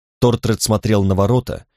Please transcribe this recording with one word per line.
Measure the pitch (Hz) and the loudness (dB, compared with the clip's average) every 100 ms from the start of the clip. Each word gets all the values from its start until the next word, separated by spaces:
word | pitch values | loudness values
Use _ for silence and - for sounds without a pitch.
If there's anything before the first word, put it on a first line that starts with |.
| _ - | _ 0
Тортред | 123 120 117 104 | 0 0 -2 -2
смотрел | - 107 107 104 | 0 -2 2 0
на | 98 95 | 2 0
ворота, | 101 123 - - - | 2 0 -2 -12 -14